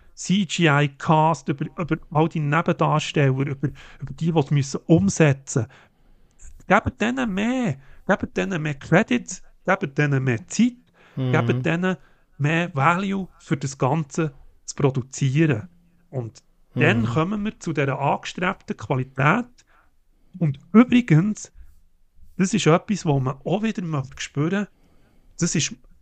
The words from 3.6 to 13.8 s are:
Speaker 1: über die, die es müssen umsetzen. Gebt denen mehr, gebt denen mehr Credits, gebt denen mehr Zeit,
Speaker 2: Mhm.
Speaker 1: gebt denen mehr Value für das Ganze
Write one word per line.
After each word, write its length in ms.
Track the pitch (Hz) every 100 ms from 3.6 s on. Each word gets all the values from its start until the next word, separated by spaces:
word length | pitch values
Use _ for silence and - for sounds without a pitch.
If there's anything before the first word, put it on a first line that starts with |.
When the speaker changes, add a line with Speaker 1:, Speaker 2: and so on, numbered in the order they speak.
| 143 - - -
Speaker 1:
über 140 | 135
die, 180 | - 165
die 80 | 160
es 120 | 143
müssen 300 | 143 135 - -
umsetzen. 800 | 165 196 - 151 139 - 135 110 - _ _ _ _ _ _ - - -
Gebt 340 | 196 - -
denen 320 | 214 262 240
mehr, 440 | 190 226 262 220 - - - -
gebt 300 | 208 - -
denen 240 | 190 170
mehr 140 | 151 139
Credits, 640 | - 165 - 247 - - - - -
gebt 320 | 190 151 147
denen 260 | 147 135
mehr 220 | 131 110 -
Zeit, 260 | - 240 - _ _ - 135
Speaker 2:
Mhm. 160 | 127
Speaker 1:
gebt 340 | 156 - 127 160
denen 320 | 170 185 180 - _ _ -
mehr 320 | 147 165 175 135
Value 520 | 151 175 196 196 175 _
für 180 | - 139
das 200 | 139
Ganze 560 | -